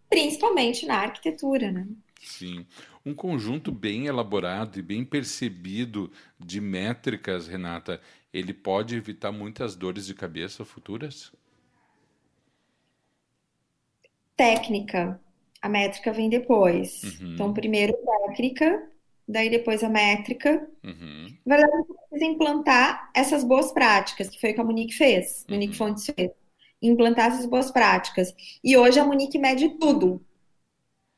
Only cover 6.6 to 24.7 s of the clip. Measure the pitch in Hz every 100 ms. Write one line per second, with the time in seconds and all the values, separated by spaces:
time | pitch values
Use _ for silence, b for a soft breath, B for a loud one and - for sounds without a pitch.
6.6 | 101 92 104 120 131 107 - 92 82 92
7.6 | 87 85 - 85 b b _ 87 92 98
8.6 | - 98 110 117 107 104 101 104 104 107
9.6 | 120 92 92 95 95 92 90 80 87 -
10.6 | 110 - - 110 147 - - _ _ _
11.6 | _ _ _ _ _ _ _ _ _ _
12.6 | _ _ _ _ _ _ _ _ _ _
13.6 | _ _ _ _ _ _ _ - 240 226
14.6 | - 202 202 185 175 185 _ _ _ _
15.6 | 202 208 196 - 233 214 220 240 247 220
16.6 | 185 175 185 - 202 165 180 165 202 208
17.6 | 214 214 208 233 - 214 202 - 254 254
18.6 | 311 415 - - _ _ - 220 226 233
19.6 | 233 214 220 220 208 208 208 247 294 311
20.6 | 302 - - 85 82 76 87 135 247 294
21.6 | 294 330 - - - 294 320 320 302 294
22.6 | 302 247 262 - - 247 277 294 247 262
23.6 | - - 233 202 196 - 190 - 220 214
24.6 | 226